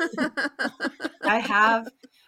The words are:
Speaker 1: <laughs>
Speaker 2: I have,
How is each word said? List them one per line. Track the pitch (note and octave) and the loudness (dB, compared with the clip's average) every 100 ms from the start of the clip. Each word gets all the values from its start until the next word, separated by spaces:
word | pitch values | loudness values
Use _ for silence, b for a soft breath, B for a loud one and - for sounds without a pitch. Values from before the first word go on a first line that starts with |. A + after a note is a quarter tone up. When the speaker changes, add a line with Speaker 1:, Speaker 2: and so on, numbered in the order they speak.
| E4 - | -4 -2
Speaker 1:
<laughs> | D4+ - C#4+ - - - B3+ - - - - | -4 -2 -6 -4 -6 -6 -8 -6 -10 -4 0
Speaker 2:
I | A3+ | 0
have, | A3 G3+ G#3+ A3+ A3+ - - b | 2 4 4 4 -2 -14 -20 b